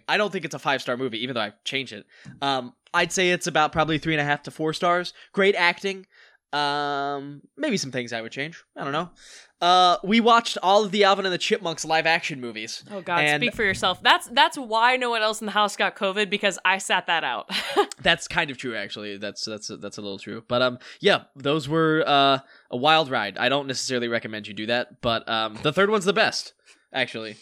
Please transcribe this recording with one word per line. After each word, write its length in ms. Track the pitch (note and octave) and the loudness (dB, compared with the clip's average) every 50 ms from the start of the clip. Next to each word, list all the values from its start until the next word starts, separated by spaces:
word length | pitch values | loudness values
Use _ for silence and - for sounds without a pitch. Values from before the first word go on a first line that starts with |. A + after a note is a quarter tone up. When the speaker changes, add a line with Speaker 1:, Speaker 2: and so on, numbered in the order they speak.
| - | -4
Speaker 1:
I 80 | - D#3 | 0 0
don't 140 | F#3+ G#3+ G3 | 0 0 0
think 140 | F3 F#3+ D#3 | -4 -6 -8
it's 100 | D#3+ - | -8 -10
a 40 | C3+ | -4
five-star 360 | - D#3 C3+ B2+ - - B2 | -2 -2 -2 0 -2 -4 -4
movie, 240 | A#2+ C3+ B2 A2 A2 A#2+ | -4 -4 -4 -4 -4 -6
even 120 | B2+ C3 | -4 -4
though 60 | A#2 | -4
I've 200 | G#2+ G#2 - _ - | -4 -4 -6 _ -8
changed 260 | - C3+ C3+ C3 A#2 C3 | -6 -6 -6 -6 -8 -12
it. 120 | A#2 - _ _ - - - - - | -16 -16 _ _ -20 -20 -20 -10 -4
Um, 320 | C#3+ C#3 C3+ C3 B2 A#2+ - _ _ _ - | -2 -2 -2 -2 -4 -8 -14 _ _ _ 0
I'd 180 | F3 F3 E3+ | 0 0 0
say 180 | - F#3+ F3+ F3+ | 0 0 2 2
it's 160 | F3+ F3 - | 2 0 -2
about 260 | F3 D3+ D#3 D3+ D3 - | 0 2 2 2 2 2
probably 240 | E3 D#3 D3+ D#3+ | 0 0 0 0
three 160 | D3 - D#3+ D#3+ | -2 -2 -2 -2
and 80 | D3+ | 0
a 40 | D3 | 0
half 180 | C#3+ C#3+ D3 - | 0 -2 -2 -4
to 80 | D3 | -8
four 200 | - - D#3 D#3 D#3 | -8 -4 -4 -4 -2
stars. 400 | - F#3+ F3 F3 F3+ F3 - - - - - - | 0 0 2 2 0 -2 -6 -12 -18 -20 -6 0
Great 220 | - G3 G3 G3+ | 2 4 4 4
acting. 500 | F3 F3 F3 F3 - - G3 F#3+ F#3+ F#3 _ _ - - _ _ _ _ _ - | 4 4 2 2 0 -4 -6 -6 -8 -12 _ _ -20 -20 _ _ _ _ _ -4
Um, 880 | D3 D3 C#3+ C#3+ D3 D3 C#3+ C#3+ C#3 C#3 C#3+ C#3+ C#3 C#3 C#3+ C#3+ C#3 - _ _ | -2 0 0 0 0 -2 -2 -2 -2 -2 -4 -4 -6 -8 -10 -14 -16 -20 _ _
maybe 220 | - C#4+ D#4 G#3+ | -4 -2 0 0
some 140 | F3 - C3 | -2 -2 -4
things 200 | A#2+ B2+ A#2+ A2+ | -6 -6 -6 -6
I 100 | A#2 A2+ | -6 -8
would 100 | A2+ A2+ - | -8 -8 -8
change. 280 | C3+ C#3+ D#3+ E3 - - _ - | -8 -8 -8 -10 -16 -20 _ -12
I 60 | - E3+ | -10 -6
don't 80 | C#3 | -4
know. 180 | C#3 D#3 F3+ F3 - - - - - - - _ _ - | -4 -4 -4 -6 -10 -20 -20 -20 -20 -20 -20 _ _ 0
Uh, 360 | E3+ F3 F3+ F3+ F3+ F3+ F3 - - | 4 6 6 8 8 6 4 2 2
we 160 | F#3 A3 A#3 | 2 4 6
watched 380 | G#3 A#3+ A#3 A#3 A#3 - - - - | 6 6 6 6 4 2 -2 0 4
all 200 | F3+ G3 G#3 A3 | 4 6 6 4
of 80 | F#3+ | 2
the 120 | F3+ G#3 G3 | 2 4 4
Alvin 200 | F#3+ G3+ G3 F#3+ | 6 4 4 2
and 60 | F#3+ | -2
the 60 | F3+ | -2
Chipmunks 480 | E3+ - - A3 - F3+ E3+ D#3+ - - | -2 0 0 0 0 0 -4 -6 -6 -2
live-action 560 | D#3 D#3 D#3+ D3+ D#3+ D#3+ E3+ - - E3 C3 | 0 2 2 4 4 2 2 0 -4 -8 -8
movies. 420 | B2 A#2+ G#2+ G#2+ A2 A2+ - - C#3 - | -8 -8 -8 -8 -10 -10 -10 -14 -14 -12
Speaker 2:
Oh, 80 | G#3 G3 | -12 -10
God, 200 | F3+ - F3 E3 D3+ | -4 -2 0 2 2
Speaker 1:
And 180 | D3+ D3 F#3+ | 2 2 2
Speaker 2:
speak 120 | B3 A#3+ - | 0 -2 0
for 100 | - A3 | 0 0
yourself. 380 | G3 F#3+ - A3 F#3+ F3+ - | 0 0 0 0 0 0 2
That's, 260 | - B3 D#4+ F4 - | 4 4 4 4 2
that's 300 | - A#3+ C4+ D4+ E4 - | 0 2 4 4 4 2
why 400 | D4+ C4 A3 A3 A3+ A3+ B3 B3+ | -4 -6 -2 2 4 4 4 4
no 140 | B3+ B3 A#3+ | 2 0 -2
one 100 | A#3 A3+ | 0 0
else 180 | G#3+ G#3+ G#3+ - | 0 0 -2 -4
in 60 | A3 | -6
the 60 | G#3 | -2
house 240 | G3 G#3 G#3 G3+ - | 0 2 2 2 0
got 180 | - G#3+ F#3 - | 0 -2 -2 -2
covid, 340 | - G#3+ F#3+ F#3+ G#3 G#3+ F#3 | -2 -4 -2 0 -2 -2 -2
because 260 | G3+ G3 - G3+ F#3 G#3 - | -2 -2 0 -2 -2 0 0
I 140 | F#3 F#3+ F#3+ | 0 0 0
sat 260 | - - G#3 F#3 - | 0 -2 -2 0 0
that 160 | - E3+ D#3+ D3+ | 0 -2 0 0
out. 260 | C3+ A#2+ G#2 - - F#3+ G#3 - - - | -2 -4 -6 -6 -6 -8 -8 -6 -2 0
<laughs> 260 | F#4 - - - - | 0 0 0 -4 -2
Speaker 1:
That's 260 | - F#3 E3+ - - | 0 2 2 0 -2
kind 220 | - - F3 E3 D3 | -4 -2 -2 -2 -2
of 80 | C3 | -4
true, 180 | - - B2 A2+ | -8 -8 -8 -6
actually. 420 | G#2+ G2+ G2+ - A#2 G#2 G#2 G2+ | -6 -8 -8 -10 -10 -10 -10 -10
That's, 280 | G2 G#2+ G2+ F#2+ - - | -8 -10 -10 -10 -10 -10
that's, 220 | A2+ G#2+ G#2 - - G#2+ - | -10 -10 -10 -12 -12 -12 -12
that's 200 | - G2+ - - | -12 -12 -12 -12
a 20 | |
little 160 | G#2 G2+ G2 | -12 -10 -12
true. 260 | F#2+ - G#2 G#2 A2+ - | -12 -12 -12 -12 -12 -6
But, 160 | - B2 B2 B2+ | -4 0 0 0
um, 160 | B2+ B2 - - - - - | 0 -2 -6 -12 -20 -8 -2
yeah, 260 | D#3 G3+ F3+ A#2 - _ _ | 0 2 2 0 -2 _ _
those 340 | C#3 B2+ C#3 D3+ D#3+ B2+ C3+ | -6 -2 -2 -2 -2 -2 -2
were, 340 | D#3 E3 D#3+ D#3 D#3 D#3+ - | 0 2 2 2 2 2 2
uh, 320 | - C#3+ C#3 C#3 C#3 C3+ B2+ - - - - _ - | 4 4 4 6 4 4 2 -2 -8 -20 -20 _ -10
a 40 | B2 | -4
wild 340 | B2 B2+ D3+ D#3+ D#3+ D#3+ C3 | 0 4 4 4 4 4 2
ride. 260 | C3 A#2 G#2 G2+ F#2 | 0 -2 -2 -4 -2
I 100 | - A#2+ | -2 0
don't 200 | B2 C3+ C#3+ C#3 | 2 2 0 -2
necessarily 400 | C3+ B2+ - - - C3 B2 A#2+ | -4 -6 -6 -4 -4 -2 -2 -2
recommend 400 | A#2 A#2 A2+ - A2 G#2+ G#2+ G#2 | -2 -2 -4 -4 -6 -10 -10 -10
you 80 | G#2+ G2+ | -10 -10
do 100 | G2+ A2 | -6 -4
that, 360 | A2 A#2+ B2 - - B2+ _ - | -2 -2 -2 -2 -6 -8 _ -2
but, 260 | A#2+ A2+ A2 - - | -2 -2 -2 -2 -2
um, 300 | A2+ A2 A2+ A2 G#2+ A2 | -2 -2 -2 -4 -4 -4
the 100 | - D3+ | -4 -2
third 200 | D3 F#3 G3 G3+ | 2 2 2 2
one's 140 | A3 G#3 D#3+ | 2 0 0
the 60 | F#3+ F3+ | 0 2
best, 400 | G#3+ G#3 B2+ - - - - - _ _ - _ _ _ _ | 2 2 0 0 -4 -8 -12 -16 _ _ -20 _ _ _ _
actually. 440 | - C3 B2+ A#2+ - A#2 A2 G#2+ G#2+ - | -4 -4 -4 -4 -6 -8 -10 -10 -12 -14